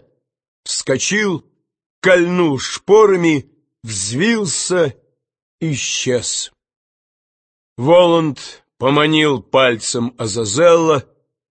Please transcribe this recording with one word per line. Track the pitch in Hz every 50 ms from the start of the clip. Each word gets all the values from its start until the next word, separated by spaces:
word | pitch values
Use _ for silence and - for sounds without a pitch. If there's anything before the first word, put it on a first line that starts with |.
| _ _ _ _ _ _ _ _ _ _ _ _ _
вскочил, | - - - - - 135 131 - - 185 208 214 202 175 135 - _ _ _ _ _ _ _ _ _ _ _
кольнул | - 185 185 180 170 175 180 180 175 160 139 123
шпорами, | - - - - - - 196 220 214 202 196 180 170 165 156 139 - - _ _ _ _ _ _
взвился, | - 113 110 98 95 101 113 131 185 226 233 220 208 165 - - - - 175 180 165 139 - _ _ _ _ _ _ _ _ _ _ _ _ _
исчез. | 165 160 147 117 - - - - - 127 123 120 - - - - - - _ _ _ _ _ _ _ _ _ _ _ _ _ _ _ _ _ _ _ _ _ _ _ _ _ -
Воланд | 120 139 170 175 180 170 165 165 160 156 135 - - - - - _ _ _ -
поманил | 113 131 143 147 151 156 156 156 156 151 139 120
пальцем | 92 _ - 131 131 127 120 110 - - - 123 117 123 - -
Азазелла, | 120 110 95 113 113 104 101 135 170 175 165 170 165 160 156 139 - _ _ _ _ _ _ _ _ _